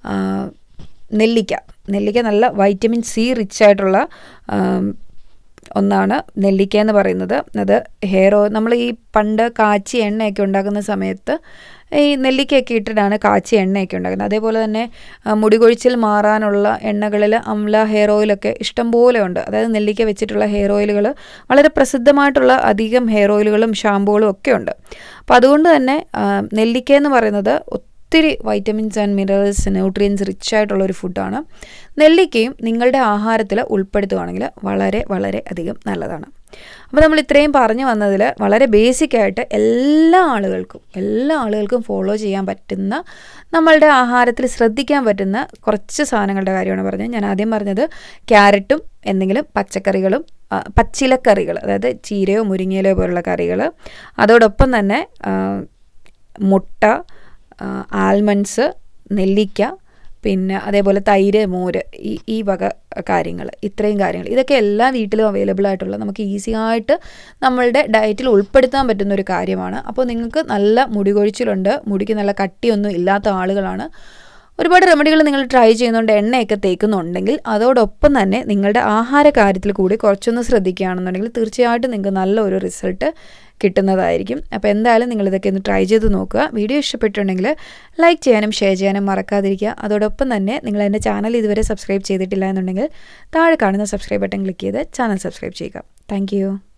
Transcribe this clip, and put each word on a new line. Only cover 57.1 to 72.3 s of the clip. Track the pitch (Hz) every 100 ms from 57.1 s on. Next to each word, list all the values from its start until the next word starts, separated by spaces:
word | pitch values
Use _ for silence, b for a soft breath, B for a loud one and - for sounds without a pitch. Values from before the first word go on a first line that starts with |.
| b b b - -
ആ, | - 131 -
ആൽമണ്ട്സ്, | 196 190 202 208 202 202 - 277 - - - -
നെല്ലിക്ക, | 202 190 196 208 - 214 381 _ _ - -
പിന്നെ | 214 190 190 196
അതേപോലെ | - 202 196 196 196
തൈര്, | 202 196 208 208
മോര്, | 180 180 170 -
ഈ, | - - 214 -
ഈ | 220
വക | 202 185 196 - _ - 180
കാര്യങ്ങൾ, | 180 170 175 - -
ഇത്രയും | 208 - 208 208
കാര്യങ്ങൾ, | 185 170 180
ഇതൊക്കെ | 247 262
എല്ലാ | 277 208 202 254
വീട്ടിലും | 254 214 214 220
അവൈലബിൾ | 196 196 190 196
ആയിട്ടുള്ള | 190 190 208
നമുക്ക് | 214 196
ഈസി | 208 202 196
ആയിട്ട് | 220 220 226 220 330 B B B B
നമ്മളുടെ | 262 254 247 247 -
ഡയറ്റിൽ | 220 220 208 247
ഉൾപ്പെടുത്താൻ | 202 196 269 254 269 262
പറ്റുന്ന | 202 202
ഒരു | 196 190
കാര്യമാണ്. | 180 180 190 185 196
അപ്പോൾ | - 220 254
നിങ്ങൾക്ക് | 233 233 302 320
നല്ല | 208 202 226
മുടി | 269 214 196
കൊഴിച്ചിലുണ്ട്, | 208 208 208 233 196 190 269 -
മുടിക്ക് | 196 208
നല്ല | 214 202